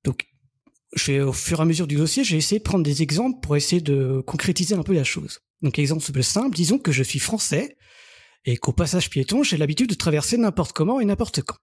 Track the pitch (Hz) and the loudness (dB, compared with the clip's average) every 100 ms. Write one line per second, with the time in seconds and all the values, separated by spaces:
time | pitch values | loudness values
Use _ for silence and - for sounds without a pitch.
0 | - - - _ _ _ _ _ _ - | -4 -6 -10 _ _ _ _ _ _ -6
1 | - 139 139 127 - 165 165 160 160 147 | 0 0 0 -2 -2 2 2 2 0 2
2 | 156 - 233 160 156 208 - 190 147 143 | 2 2 0 0 2 0 0 0 2 0
3 | 151 151 254 254 151 147 - 175 147 139 | 0 2 0 -2 0 0 2 0 2 0
4 | 131 131 - 156 - - 170 196 156 175 | 2 -2 -4 -4 -2 0 0 -2 2 0
5 | 131 - 147 - _ _ 147 - 139 160 | 0 -4 -8 -14 _ _ -2 0 0 0
6 | - 135 123 202 269 160 170 269 170 131 | -2 -2 0 2 0 2 2 2 2 0
7 | 131 139 - 220 - 147 285 - _ - | 0 -2 -2 -2 0 -2 -2 -12 _ -20
8 | - - - _ - 120 - - 160 180 | -20 -20 -20 _ -4 -2 0 0 0 0
9 | - 143 131 240 294 156 147 156 247 185 | 0 -2 0 0 0 0 0 0 -2 0
10 | 170 151 - 240 220 - 151 - 165 262 | 0 0 0 2 2 0 -4 0 0 2
11 | 208 196 226 - - - | 0 0 -2 -4 -6 -12